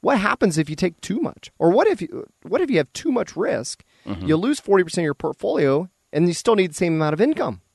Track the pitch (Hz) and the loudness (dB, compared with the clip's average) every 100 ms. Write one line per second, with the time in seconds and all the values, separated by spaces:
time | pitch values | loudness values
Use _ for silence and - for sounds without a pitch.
0 | - 277 202 - 214 156 147 151 180 165 | 2 2 0 2 2 2 -2 -2 -4 -4
1 | - 214 330 - - _ 170 202 415 349 | -6 -4 -4 -6 -20 _ 4 4 2 0
2 | 175 113 - _ - 247 339 185 139 - | -6 -10 -12 _ -6 -2 0 0 0 -4
3 | 320 254 - - 226 - - - _ _ | -2 -2 -4 -4 -4 -4 -6 -14 _ _
4 | - 98 92 156 220 294 - 196 180 - | -10 -8 0 0 0 -2 2 2 2 0
5 | 160 143 156 - 196 294 143 139 185 _ | -2 -2 -6 -4 -4 0 2 2 -2 _
6 | _ 147 175 165 - 214 185 151 175 160 | _ 0 2 2 2 2 2 0 0 0
7 | 156 151 247 311 330 95 _ | 0 2 0 0 -4 -6 _